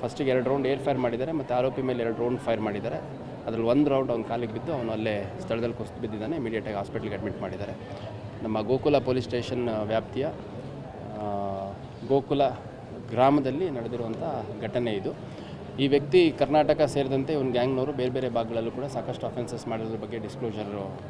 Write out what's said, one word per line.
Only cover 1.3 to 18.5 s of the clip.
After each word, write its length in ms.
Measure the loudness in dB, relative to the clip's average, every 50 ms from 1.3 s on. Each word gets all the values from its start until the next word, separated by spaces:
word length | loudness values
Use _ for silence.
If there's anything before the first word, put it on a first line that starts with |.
ಮತ್ತು 220 | -2 -2 0 0 2
ಆರೋಪಿ 280 | 2 2 2 2 0
ಮೇಲೆ 200 | 0 0 0 0
ಎರಡು 200 | 0 0 0 0
ರೌಂಡ್ 180 | 0 0 0 0
ಫೈರ್ 200 | 0 0 0 2
ಮಾಡಿದ್ದಾರೆ. 640 | 2 0 -2 -2 -2 -4 -4 -4 -6 -8 -10 -10 -10 -10 -10 -8 -6
ಅದ್ರಲ್ಲಿ 220 | -4 -2 2 4 4
ಒಂದು 220 | 6 6 6 6
ರೌಂಡ್ 200 | 6 4 4 2
ಅವ್ನ 120 | 0 0
ಕಾಲಿಗೆ 300 | -2 -2 -2 -2 -2 -4
ಬಿದ್ದು 220 | -4 -4 -4 -4 -4
ಅವನು 180 | -2 -2 -2
ಅಲ್ಲೇ 400 | -2 0 0 0 0 -2 -2 -4 -6 -8
ಸ್ಥಳದಲ್ಲಿ 340 | -4 -2 -2 0 0 -2 -2
ಕುಸಿದು 260 | -4 -8 -8 -8 -6
ಬಿದ್ದಿದ್ದಾನೆ. 360 | -6 -4 -4 -4 -4 -2 -2
ಇಮಿಡಿಯೇಟಾಗಿ 400 | -2 -2 -2 -2 -2 -2 -2 -2
ಹಾಸ್ಪಿಟಲ್ಗೆ 380 | -4 -4 -4 -4 -4 -4 -4 -4
ಅಡ್ಮಿಟ್ 280 | -4 -4 -4 -4 -4
ಮಾಡಿದ್ದಾರೆ. 300 | -6 -6 -6 -6 -6 -8 -8 -8 -10 -10 -10 -10 -10 -10 -10 -10 -10 -10 -10 -6
ನಮ್ಮ 200 | -4 -2 0 0
ಗೋಕುಲ 360 | 2 2 2 2 4 4 4 4
ಪೊಲೀಸ್ 260 | 4 4 2 2 0
ಸ್ಟೇಷನ್ 440 | 0 -2 -2 -2 -2 -2 0 0 0
ವ್ಯಾಪ್ತಿಯ, 580 | 0 0 0 0 0 0 0 -2 -2 -2 -2
ಆ, 1000 | -2 -4 -8 -10 -10 -10 -10 -10 -10 -10 -10 -12 -12 -12 -10 -10 -8 -8 -6 -4 -4 -2 -2 -2 -4 -4 -4 -6 -6 -8 -10 -12 -14 -12 -8 0 2
ಗೋಕುಲ 400 | 2 2 2 2 2 2 2 2 0 -4 -10 -12 -12 -12 -12 -12 -12 -10 -8 -2
ಗ್ರಾಮದಲ್ಲಿ 600 | 4 6 6 8 8 6 4 2 0 0 -2 -2
ನಡೆದಿರುವಂಥ 480 | -2 -4 -4 -4 -4 -4 -4 -4 -4 -4 -4 -4 -4 -4 -4 -6 -6 -6
ಘಟನೆ 300 | -4 -2 0 0 2 2
ಇದು. 220 | 0 0 -2 -4 -4 -6 -8 -12 -12 -12 -12 -12 -12 -12 -12 -6 -2 2
ಈ 80 | 4 6
ವ್ಯಕ್ತಿ 460 | 6 4 6 6 8 8 8 8 6 4
ಕರ್ನಾಟಕ 440 | 4 6 6 6 6 6 6 4
ಸೇರಿದಂತೆ 500 | 4 4 4 2 2 2 2 2 2 2
ಇವನ 160 | 2 2 2 2
ಗ್ಯಾಂಗ್ನವರು 400 | 2 2 2 2 2 2 0 0
ಬೇರೆ 180 | 0 0 0 0
ಬೇರೆ 180 | 0 0 0 0
ಭಾಗಗಳಲ್ಲೂ 420 | 0 0 0 0